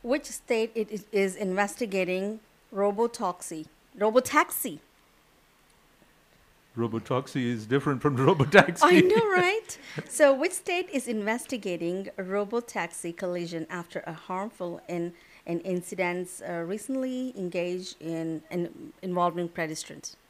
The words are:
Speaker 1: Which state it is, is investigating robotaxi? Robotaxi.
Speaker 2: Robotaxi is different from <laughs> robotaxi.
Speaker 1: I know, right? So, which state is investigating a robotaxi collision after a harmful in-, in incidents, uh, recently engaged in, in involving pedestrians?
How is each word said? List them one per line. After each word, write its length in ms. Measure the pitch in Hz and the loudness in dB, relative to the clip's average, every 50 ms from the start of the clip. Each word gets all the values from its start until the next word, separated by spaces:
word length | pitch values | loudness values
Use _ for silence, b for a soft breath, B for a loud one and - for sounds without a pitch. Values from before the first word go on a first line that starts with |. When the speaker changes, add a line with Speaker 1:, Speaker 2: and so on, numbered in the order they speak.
Speaker 1:
Which 220 | - 233 269 302 269 | 0 0 0 0 0
state 480 | - - - _ - 247 220 226 226 - | -8 -14 -14 _ 0 0 0 0 0 -2
it 160 | 233 214 - | -4 -4 -4
is, 140 | - 196 185 _ | -4 -10 -8 _
is 240 | - 196 196 190 185 | 2 2 2 2 0
investigating 1040 | - 208 185 185 196 202 202 - - 247 202 190 190 185 175 185 185 196 202 220 220 _ _ _ _ _ _ - | -2 -2 0 2 2 0 0 0 -4 -4 -2 0 0 0 0 0 -2 -2 -4 -6 -8 _ _ _ _ _ _ -2
robotaxi? 920 | 196 202 208 202 208 233 233 233 - 226 180 180 - - - 175 156 160 - _ _ _ _ _ 214 | 2 2 2 2 2 0 0 0 -2 -4 -4 -4 -4 -10 -10 -10 -10 -12 -14 _ _ _ _ _ 0
Robotaxi. 800 | 202 220 220 254 254 - 285 302 359 - - - - 226 156 - _ _ _ _ _ _ _ _ _ _ _ _ _ _ _ _ _ _ _ _ _ _ _ _ _ _ _ _ _ _ _ _ _ _ _ _ _ _ _ 117 | 2 6 6 6 6 6 4 4 4 4 0 -6 -6 -6 -6 -8 _ _ _ _ _ _ _ _ _ _ _ _ _ _ _ _ _ _ _ _ _ _ _ _ _ _ _ _ _ _ _ _ _ _ _ _ _ _ _ -2
Speaker 2:
Robotaxi 680 | 117 113 110 113 104 - 135 127 127 - - 139 123 | -2 -2 -2 -4 -2 0 0 0 0 -2 -4 -2 -2
is 220 | 120 120 113 107 | 0 -2 -4 -2
different 340 | 107 131 139 - 151 139 120 | 0 0 2 2 2 -2 2
from 160 | - 151 139 | 2 2 2
<laughs> 100 | 123 135 | 6 6
robotaxi. 520 | 156 190 151 131 147 196 202 - - 175 - | 4 6 6 2 8 8 8 8 8 4 4
Speaker 1:
I 180 | 277 311 359 381 | 6 8 8 8
know, 300 | 370 359 427 453 453 415 | 8 8 6 4 4 4
right? 460 | 381 359 359 359 403 440 - - - - B B B B B B | 4 4 4 4 2 0 -4 -8 -16 -16 B B B B B B
So, 240 | - - 302 277 | 2 6 6 6
which 200 | 269 254 302 392 | 6 4 0 -2
state 360 | 359 - - 392 359 349 370 370 | -2 -4 -4 -2 -2 -2 -2 -2
is 160 | 302 262 233 | -4 -4 -4
investigating 1000 | 233 220 214 202 208 226 240 - - 269 226 196 190 175 165 170 170 180 190 196 202 - | -2 -4 -2 -2 -2 -2 -4 -4 -6 -8 -6 -4 -4 -4 -2 -2 -4 -4 -4 -6 -8 -10
a 60 | - | -10
robotaxi 920 | 190 185 196 202 208 196 233 240 233 - - 208 170 170 - - - 170 170 | -6 -4 -2 -2 -2 -2 -4 -6 -6 -4 -6 -6 -6 -6 -8 -10 -10 -10 -8
collision 520 | - 196 180 175 175 175 170 170 165 165 - | -6 -6 -4 -4 -4 -6 -6 -6 -8 -8 -6
after 340 | 185 175 170 - - 170 - | -8 -10 -10 -8 -10 -10 -10
a 80 | - 160 | -10 -12
harmful 680 | 160 - - 185 185 196 226 - - 185 175 170 175 - - | -12 -10 -8 -8 -6 -6 -8 -8 -10 -10 -8 -8 -12 -10 -8
in-, 240 | 175 170 170 175 170 b b b b b b | -6 -4 -4 -6 -8 b b b b b b
in 160 | - 170 170 | -6 -6 -4
incidents, 800 | - 190 180 180 175 - 208 180 185 175 175 180 180 180 - - - - | -4 -4 -4 -4 -4 -6 -4 -4 -2 -2 -2 -4 -6 -8 -12 -12 -10 -8
uh, 160 | 175 170 170 | -6 -6 -6
recently 680 | 170 196 220 - - 262 262 262 262 254 254 254 254 247 | -6 -6 -8 -6 -6 -4 -4 -4 -4 -4 -4 -6 -6 -6
engaged 640 | 202 185 175 175 180 175 175 180 185 185 - - _ | -6 -6 -4 -2 -2 -2 -2 -4 -6 -8 -10 -14 _
in, 420 | - 160 165 165 165 160 160 156 - - | -8 -6 -4 -4 -4 -4 -6 -8 -8 -6
in 420 | - 180 175 - - - - - - _ | -4 -4 -4 -4 -6 -14 -16 -16 -16 _
involving 460 | - 185 180 180 175 175 170 175 175 170 | -8 -4 0 0 0 0 0 -2 -6 -4
pedestrians? 680 | - - 165 156 160 - - - 156 151 - - - _ _ | -4 -4 -4 -4 -4 -8 -10 -12 -14 -14 -14 -16 -16 _ _